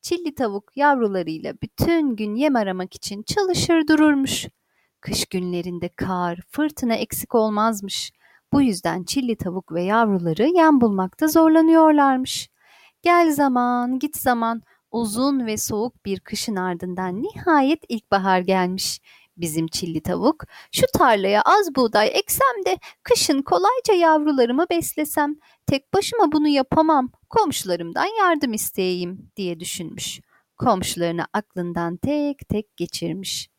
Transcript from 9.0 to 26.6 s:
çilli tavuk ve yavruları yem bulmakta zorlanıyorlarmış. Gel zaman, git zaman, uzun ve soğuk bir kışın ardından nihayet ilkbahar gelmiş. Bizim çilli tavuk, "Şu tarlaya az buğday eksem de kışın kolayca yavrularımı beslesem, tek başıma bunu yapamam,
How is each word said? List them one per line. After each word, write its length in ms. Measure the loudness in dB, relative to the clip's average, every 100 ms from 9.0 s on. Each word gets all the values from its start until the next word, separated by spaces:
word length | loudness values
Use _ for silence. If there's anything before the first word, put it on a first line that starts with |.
çilli 320 | -4 -4 -2 -4
tavuk 360 | -4 -8 -6
ve 100 | -4
yavruları 640 | 0 2 2 2 0 0 2
yem 340 | 4 6 6
bulmakta 480 | 4 2 -2 _ 2
zorlanıyorlarmış. 1200 | 6 6 6 6 6 6 6 4 2 -2 -8 -10 _ _ _ _ _
Gel 300 | 2 4 4
zaman, 680 | 4 2 2 0 0 -2 -2
git 180 | -4 -4
zaman, 460 | -2 0 -2 -4 _ _ _
uzun 560 | -4 -4 0 0 0 -2
ve 100 | -4
soğuk 480 | -4 -4 -4 _
bir 160 | -8 -8
kışın 360 | -6 -8 -6 -4
ardından 680 | -4 -4 -8 -6 -6 -6
nihayet 580 | -8 -6 2 2 2 0 -4
ilkbahar 520 | -10 _ 0 2 0
gelmiş. 600 | 2 0 0 -4 -6 -8 _ _ _ -10
Bizim 300 | -6 -4 -4
çilli 360 | -4 -6 -6
tavuk, 420 | -4 0 0 -2 -10 -20 -8
"Şu 140 | -2 0 4
tarlaya 440 | 4 4 2 2
az 320 | 4 4 2
buğday 340 | 0 2 2 2
eksem 560 | 0 -2 0 0 0 -4
de 120 | -4 -8 _
kışın 400 | 0 0 2 0
kolayca 520 | 2 2 2 0 0
yavrularımı 720 | 2 4 4 2 2 2 2 0
beslesem, 680 | -2 -4 -6 -4 -2 -2 -4 _ _ -4
tek 280 | -4 _
başıma 380 | -2 -2 0 2
bunu 160 | 2 2
yapamam, 600 | 2